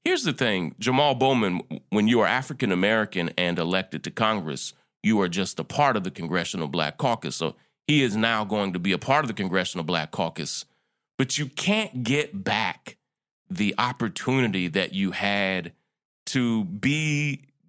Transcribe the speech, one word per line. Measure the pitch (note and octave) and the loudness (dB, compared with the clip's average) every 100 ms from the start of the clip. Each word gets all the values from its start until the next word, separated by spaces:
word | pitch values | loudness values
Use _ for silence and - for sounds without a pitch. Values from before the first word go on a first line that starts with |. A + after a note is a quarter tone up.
here's | - F4+ | 0 0
the | A#3+ | 0
thing, | - A#2+ F#2+ D#2+ - | 0 0 2 -2 -2
Jamal | B2+ B2+ D3 C3 | 0 4 4 4
Bowman, | C3+ C3 G2+ F2+ - D#2 - | 4 4 2 0 -4 -12 -2
when | G#2+ G#2+ | 2 4
you | A#2+ | 6
are | F#2+ | 4
African | B2 C3 C#3 A2+ | 2 -2 -4 0
American | F2+ G2+ A2 G#2 F#2 E2+ - | 2 2 2 0 -2 -2 0
and | F2+ E2+ | 0 0
elected | E2 F#2 F#2 D2+ | 0 0 -2 -8
to | - | -8
Congress, | - A2 G#2+ D#2 C2+ - - _ _ | 0 0 0 -4 -6 -8 -12 _ _
you | G#2 G#2+ | 0 2
are | F#2 | 2
just | F2 F#2 - | 0 -4 -4
a | |
part | D#2 - C#3+ A2 | -4 2 2 2
of | |
the | F2+ | -4
Congressional | - E2 F2+ E2 F#2 D#2 | -8 -4 -2 -2 -4 -4
Black | D#2+ D2+ - | -2 -2 0
Caucus. | C3+ A2+ D#2 - | -2 0 -4 -4
So | E2 - _ _ - | -6 -6 _ _ 0
he | D3+ | 2
is | B2 G#2 | 4 2
now | A2+ A2 | 2 2
going | G#2 G#2+ G2 | 0 0 0
to | F2+ | 0
be | F#2 | 0
a | F2+ | -2
part | - C#3+ | 2 0
of | C#3+ | 0
the | |
Congressional | G#2+ F#2+ F#2 F2+ F2+ | -4 -2 0 -2 -4
Black | D#2+ F2 D#2 | -2 -2 -2
Caucus, | - E2 - D#2 - - _ _ _ _ - | -2 -4 -2 -6 -8 -10 _ _ _ _ -6
but | C3 - | -2 -2
you | C#3 | -4
can't | - - G#3+ G#3+ B2+ | -4 0 0 0 -4
get | A#2 C#3+ - G2 | -2 0 -2 -6
back | F#2+ G#2 G2+ - - - _ _ _ _ _ | -2 0 0 -4 -14 -20 _ _ _ _ _
the | F#2 G#2 - | -2 0 0
opportunity | B2 - A2+ - - C3 A#2+ F#2 F2 | -2 -2 -4 -4 0 2 2 0 0
that | F2+ F2+ | 0 -2
you | F#2+ G2 | -2 -2
had | - G2+ G2+ F#2+ F#2+ E2+ - _ _ _ _ - | 0 -2 0 0 -2 -6 -16 _ _ _ _ -4
to | C3 A#2+ A2+ F#2+ | 0 2 0 -2
be, | G#2 B2+ D3+ D#3 D3 D3 C#3 - _ | -2 0 0 0 0 -2 -6 -12 _